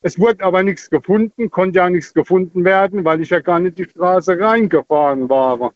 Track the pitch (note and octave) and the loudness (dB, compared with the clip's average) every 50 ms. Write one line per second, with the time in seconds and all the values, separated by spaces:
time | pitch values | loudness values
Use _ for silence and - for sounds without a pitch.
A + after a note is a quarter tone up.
0 | - F3 - - F#3+ A#3 A3+ F#3 G3 F#3 F3 F#3 F#3+ G3 F#3 - - - - D3 | -6 -6 -2 0 0 0 0 0 -2 0 0 2 0 0 -4 -6 -8 -4 -4 -4
1 | - - F#3 G#3+ A3 A3 _ - A#3 G3 - - F#3 F#3+ F3 F#3+ F3+ F3+ F3+ F3 | 0 0 0 0 0 -2 _ -6 -6 -4 -2 -2 -2 0 2 2 2 2 0 -2
2 | - - _ D#3+ C#3 - F#3 F#3 F#3 E3+ F3 F#3 F3 F#3 F#3+ F#3+ G3 G3 F#3+ G#3 | -4 -2 _ -4 0 2 0 0 0 -2 _ -2 0 2 2 2 2 0 -2 -2
3 | F3+ D#3+ D#3+ D#3+ E3 - F3+ E3+ C#3 - F3 E3+ F3 F#3 E3 F3 F#3 - _ - | -2 0 0 -2 -2 -2 -2 -2 0 0 0 0 0 -2 -4 -6 -12 -12 _ -4
4 | F3 F3+ F#3 F#3 D#3 F3+ F3+ E3+ G3 A3 A3+ A3+ A3 F#3+ E3 D3+ B2+ _ D3+ D3 | -2 0 0 0 0 0 -2 0 0 0 2 2 0 2 0 -2 0 _ 0 0
5 | D3 C#3+ C#3 C3+ B2+ B2 C3+ C3+ C3 C3 B2 A#2+ B2 A#2+ _ | 2 0 0 -2 -2 0 0 0 2 0 -2 -2 -4 -8 _